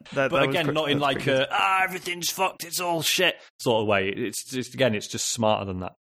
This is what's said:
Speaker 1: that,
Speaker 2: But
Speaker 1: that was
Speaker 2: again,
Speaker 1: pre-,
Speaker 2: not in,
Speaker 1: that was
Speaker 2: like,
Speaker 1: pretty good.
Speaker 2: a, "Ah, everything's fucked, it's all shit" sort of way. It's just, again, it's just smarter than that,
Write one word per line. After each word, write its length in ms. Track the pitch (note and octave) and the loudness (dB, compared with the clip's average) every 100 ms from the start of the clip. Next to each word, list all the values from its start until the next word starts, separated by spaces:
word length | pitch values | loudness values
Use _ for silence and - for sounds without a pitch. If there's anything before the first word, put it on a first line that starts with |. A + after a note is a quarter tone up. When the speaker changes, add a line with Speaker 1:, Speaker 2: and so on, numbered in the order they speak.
| - | -6
Speaker 1:
that, 180 | C#3 C3+ | -2 0
Speaker 2:
But 80 | C#3 | 2
Speaker 1:
that 80 | C3+ | 2
was 80 | E3 | 2
Speaker 2:
again, 100 | D3 | 0
Speaker 1:
pre-, 60 | |
Speaker 2:
not 160 | D3+ D3 | 0 0
in, 100 | C#3+ | 0
Speaker 1:
that 60 | C#3+ | 2
was 100 | C3 | 0
Speaker 2:
like, 80 | |
Speaker 1:
pretty 160 | C3 C3 | 2 2
good. 20 | |
Speaker 2:
a, 60 | C#3 | 2
"Ah, 320 | G3+ F#3+ F#3+ | 2 2 2
everything's 460 | F#3 F3+ F3 F3 D#3+ | 0 -2 -6 -4 -4
fucked, 340 | - F#3+ - | 0 -2 -2
it's 160 | E3+ E3 | -8 -4
all 220 | F3+ E3 | -2 0
shit" 340 | D3 - F3 - - - | 0 2 2 0 -12 -4
sort 220 | C3 A2 | 0 2
of 60 | G#2+ | 4
way. 220 | G2+ F#2+ | 2 0
It's 360 | G#2+ A2 - - | -2 -6 -6 -6
just, 280 | C3 A#2 | -6 -6
again, 220 | B2+ B2+ G#2 | 2 2 2
it's 120 | - | -4
just 220 | A2+ - | -6 -4
smarter 360 | - G#2+ G#2 G2 | 0 2 2 -2
than 160 | F#2 | -6
that, 120 | F#2 _ _ | -8 _ _